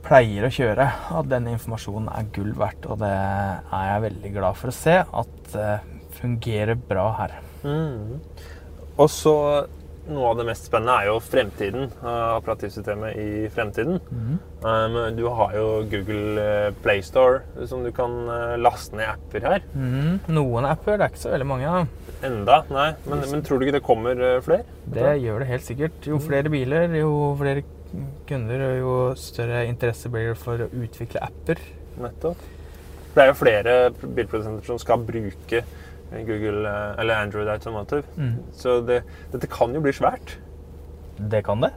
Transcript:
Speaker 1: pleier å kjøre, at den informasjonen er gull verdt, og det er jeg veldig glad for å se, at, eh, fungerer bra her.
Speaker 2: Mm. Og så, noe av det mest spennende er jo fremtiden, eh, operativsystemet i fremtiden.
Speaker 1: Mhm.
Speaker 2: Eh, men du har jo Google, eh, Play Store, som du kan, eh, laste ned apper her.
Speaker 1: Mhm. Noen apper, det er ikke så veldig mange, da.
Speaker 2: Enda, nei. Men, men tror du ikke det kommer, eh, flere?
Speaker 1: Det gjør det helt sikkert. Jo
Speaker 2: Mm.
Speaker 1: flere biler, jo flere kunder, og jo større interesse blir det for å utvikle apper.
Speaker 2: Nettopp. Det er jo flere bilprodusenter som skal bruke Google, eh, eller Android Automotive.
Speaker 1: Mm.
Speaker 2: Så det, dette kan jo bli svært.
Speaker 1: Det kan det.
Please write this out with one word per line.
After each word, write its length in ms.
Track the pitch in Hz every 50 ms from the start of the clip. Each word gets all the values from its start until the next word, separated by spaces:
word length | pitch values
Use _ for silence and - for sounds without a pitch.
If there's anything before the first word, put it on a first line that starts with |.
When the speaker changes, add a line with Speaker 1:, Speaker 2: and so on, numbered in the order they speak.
Speaker 1:
pleier 440 | - - - 131 123 110 101 101 107
å 60 | 131
kjøre, 340 | - - 131 113 104 120 135 131 - - - -
at 180 | - 165 147 135
den 200 | 131 123 120 117
informasjonen 560 | 117 113 - - 113 113 - - 101 110 110 -
er 200 | - - 110 104
gull 200 | - 104 98 104 -
verdt, 300 | - 104 95 - - - -
og 120 | 113 104
det 80 | 107 101
er 800 | 98 95 98 98 98 98 101 98 92 - - - - 95 95 95
jeg 140 | 101 104 113
veldig 240 | 107 98 98 104 98
glad 240 | 98 104 95 92 -
for 140 | - - 127
å 60 | 120
se, 180 | - - 156 170 185
at, 540 | 160 - - - 117 - - - - - - 107
eh, 220 | 107 104 104 104 - - - - - -
fungerer 680 | - - - 123 120 113 - 120 110 104 107 110 117 123
bra 300 | 123 - 101 95 95 110
her. 220 | 107 104 104 - - - - - - - -
Speaker 2:
Mm. 560 | 143 147 156 160 151 131 110 104 110 123 156 - - - - - - - - - - - - - - -
Og 140 | - 143 156
så, 240 | - - - 156 151 151 147 147 147 143 143 - - - - - - - - -
noe 220 | 156 139 127 120
av 80 | 117 117
det 80 | 117 117
mest 160 | 113 - - -
spennende 240 | - 113 110 123 127 113
er 80 | 101 101
jo 80 | 107 113
fremtiden, 680 | - - - 135 117 101 - - 107 98 104 127 139 123
eh, 380 | 113 - 131 120 120 117 117 113 113 113
operativsystemet 800 | - - 110 107 - 101 - 107 101 107 104 104 110 110 107 107
i 300 | 107 104 104 110 110 104
fremtiden. 500 | - - 113 104 95 - 113 151 185 180
Speaker 1:
Mhm. 380 | - - 123 120 110 117 151 185 - - - - -
Speaker 2:
Eh, 240 | 113 110 110 113 110
men 280 | 117 117 117 113 113
du 120 | 113 117 117
har 240 | 120 113 104 101
jo 140 | 101 107 110 110 110 107 110
Google, 540 | 107 107 101 95 98 107 104 104 107 104 107
eh, 300 | 104 104 104 104 104 104 95 -
Play 200 | - 117 104 98
Store, 400 | 92 - - 131 131 127 127 135 - - - 131 127
som 180 | 120 127 127 123
du 80 | 120
kan, 180 | 117 - 123 120 120 120 120 120
eh, 260 | 117 120 120 117 120
laste 380 | 120 120 120 113 - - - -
ned 100 | 104 110 110
apper 320 | 107 - - - - 107
her. 200 | 110 143 185 196 - - -
Speaker 1:
Mhm. 460 | 139 135 123 127 135 143 160 180 196 - -
Noen 360 | 160 156 143 127 120 117 131
apper, 320 | 139 156 156 - 208 208
det 40 | 202
er 60 | 170 113
ikke 160 | - - - 120
så 20 | 131
veldig 100 | 147 131
mange, 200 | 139 135 127 131
da. 200 | 156 175 185 170 - - - - - - - -
Speaker 2:
Enda, 360 | 135 123 107 101 107 135 156 151 -
nei. 240 | 143 135 143 156 151 - -
Men, 140 | 139 143 147 139 135
men 120 | 143 151
tror 160 | - - 147 127
du 60 | 131
ikke 60 | 143 139 143
det 40 | -
kommer, 280 | - 123 110 110 123 127 123
eh, 220 | 127 127 127 127
flere? 240 | 127 - 165 208 233 - - - - -
Speaker 1:
Det 300 | 120 113 123 143 147 143
gjør 200 | 123 113 107 113
det 80 | 135 123
helt 140 | 123 127
sikkert. 380 | - - 120 131 151 160 - - -
Jo 100 | 143 151 147
Speaker 2:
Mm. 80 | 147
Speaker 1:
flere 220 | 160 147 139 139 156
biler, 400 | 156 139 127 127 143 165 170 170 165
jo 400 | 156 151 156 147 147 147 143 143 139
flere 240 | 143 139 135 143 143 - - - - - - - 139 139 135 - -
kunder, 340 | - 147 131 113 110 123 131
og 180 | 135 131 127 127
jo 360 | 127 127 127 127 127 123 131
større 520 | 127 - - - - 120 117 120 120 120
interesse 420 | 117 120 120 - 120 117 - - 123
blir 180 | 120 113 113 117 113
det 20 |
for 220 | - - 123 117 117
å 100 | 117 -
utvikle 540 | - 123 117 113 - - 120 - - -
apper. 340 | 120 117 - - - - 165 - - - - - - - - -
Speaker 2:
Nettopp. 380 | 123 120 - - - 160 175 - - - - - - - - - - - - - - - -
Det 80 | 151
er 40 | 139 131
jo 60 | 143
flere 560 | - 147 127 110 104 101 117 123 127 123 123 120 - - 135 123
bilprodusenter 500 | 120 110 - - 110 104 110 110 107 -
som 120 | - 120 117
skal 200 | - - 117 117
bruke 640 | 117 110 117 113 107 98 90 - - - 113 117 117 - - - - - - - - -
Google, 560 | 117 113 113 110 110 107 107 107 104 104 107
eh, 340 | 104 101 104 104 104 101 98
eller 140 | 110 113 113
Android 340 | 107 104 104 101 104 104 107
Automotive. 540 | 107 107 - 117 113 107 101 - 143 147 143 - - -
Speaker 1:
Mm. 180 | 143 123 113 120 - -
Speaker 2:
Så 320 | - - - 127 123 120 120
det, 200 | 120 123 120 - - - - - -
dette 140 | - - - -
kan 240 | - - 120 117
jo 80 | 123 156
bli 120 | 156 139
svært. 440 | 135 - - 147 247 - - - - - - - - - - - - - - - - - - - - -
Speaker 1:
Det 240 | 104 107 110 107 101
kan 160 | - 101 110
det. 120 | 139 247 -